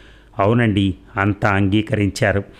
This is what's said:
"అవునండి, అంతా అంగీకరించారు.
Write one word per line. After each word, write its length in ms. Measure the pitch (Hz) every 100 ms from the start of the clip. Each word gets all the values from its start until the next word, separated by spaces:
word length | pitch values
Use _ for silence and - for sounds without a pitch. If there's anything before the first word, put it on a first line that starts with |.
| - - - -
"అవునండి, 560 | 98 120 113 98 98 90 - -
అంతా 340 | 101 98 107
అంగీకరించారు. 920 | 98 101 104 104 104 101 - 107 98 101